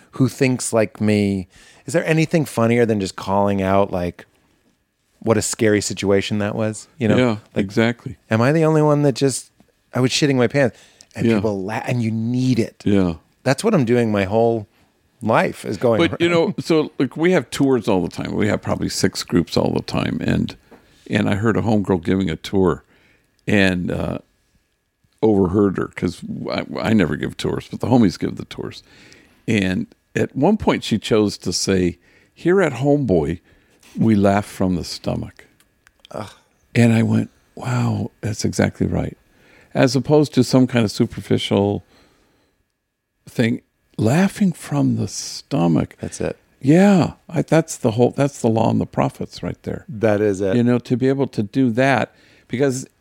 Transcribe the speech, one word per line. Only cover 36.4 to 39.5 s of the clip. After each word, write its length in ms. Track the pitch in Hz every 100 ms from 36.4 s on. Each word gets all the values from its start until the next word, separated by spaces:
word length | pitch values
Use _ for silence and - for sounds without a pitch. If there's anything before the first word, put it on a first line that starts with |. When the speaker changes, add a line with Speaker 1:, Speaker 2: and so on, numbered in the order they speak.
| _ _ _ 120
Speaker 2:
And 160 | 117
I 120 | 113
went, 260 | 110 110 110 _ _ -
"Wow, 560 | 127 123 120 104 104 _
that's 240 | 104 107
exactly 420 | 101 92 98 - 90
right." 320 | 90 78 - _ _ _